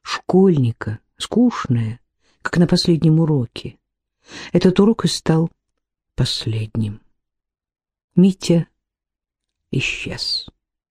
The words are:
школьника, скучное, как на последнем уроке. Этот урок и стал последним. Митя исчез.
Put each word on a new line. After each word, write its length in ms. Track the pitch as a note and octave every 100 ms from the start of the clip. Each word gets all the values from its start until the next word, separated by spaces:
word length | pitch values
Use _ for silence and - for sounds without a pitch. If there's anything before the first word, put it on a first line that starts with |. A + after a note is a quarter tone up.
школьника, 1000 | - - - F3+ F#3+ D#3 B2 A#2 - G#2+ _ _
скучное, 840 | - F3 B3 - - A#2+ A2+ A#2 _ _ _ _
как 160 | - D#3+
на 80 | F3
последнем 540 | F3 - E3 D#3+ D#3
уроке. 580 | E3 D3 A#2 - C#3+ - _ _ _ _ _ - -
Этот 260 | F3+ F#3 F#3
урок 260 | G3+ A3+ E3+
и 40 |
стал 420 | - - D#3+ E3 - _ _ _ _ _ -
последним. 840 | B2+ - - A2 G#2+ A#2 G#2+ G#2 _ _ _ _ _ _ _ _ _ _ _ -
Митя 520 | F#3+ F#3 - E3+ D#3+ _ _ _ _ _ _ _ _ _ _
исчез. 760 | - - - - C3 - - - _ _ _ _